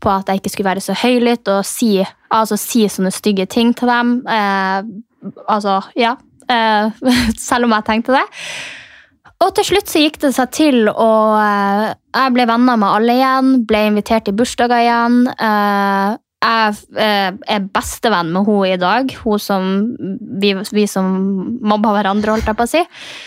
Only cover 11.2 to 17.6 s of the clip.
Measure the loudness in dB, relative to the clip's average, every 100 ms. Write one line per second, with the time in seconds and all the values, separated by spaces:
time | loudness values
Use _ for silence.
11.2 | 4 2 2 0 0 0 -2 -6 _ -2
12.2 | 0 2 2 4 2 4 2 2 2 2
13.2 | 2 2 2 2 2 2 2 0 0 -2
14.2 | 0 -2 -2 0 0 2 2 2 2 2
15.2 | 2 0 0 2 2 2 0 0 0 -4
16.2 | _ _ 0 2 0 -2 -10 -2 0 2
17.2 | 0 -4 -4 -4